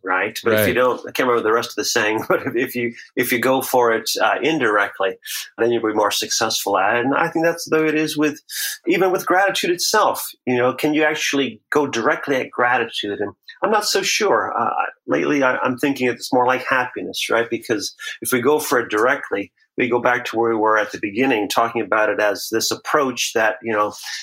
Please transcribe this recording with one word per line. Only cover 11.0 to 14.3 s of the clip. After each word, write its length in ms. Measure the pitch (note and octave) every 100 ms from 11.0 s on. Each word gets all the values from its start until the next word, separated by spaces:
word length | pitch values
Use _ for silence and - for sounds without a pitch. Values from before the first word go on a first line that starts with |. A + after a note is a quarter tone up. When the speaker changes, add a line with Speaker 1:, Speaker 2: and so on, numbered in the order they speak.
Speaker 1:
actually 580 | D#3 D3+ - C#3 B2+ A2 _
go 160 | D3+ C#3
directly 480 | A#2 A#2 D#3+ - C3
at 160 | -
gratitude? 680 | - B2 B2 A2+ - G#2 G2
And 140 | G2+ - - -
I'm 80 | G3
not 140 | G#3+ G#3
so 180 | G3
sure. 500 | F#3 - G#3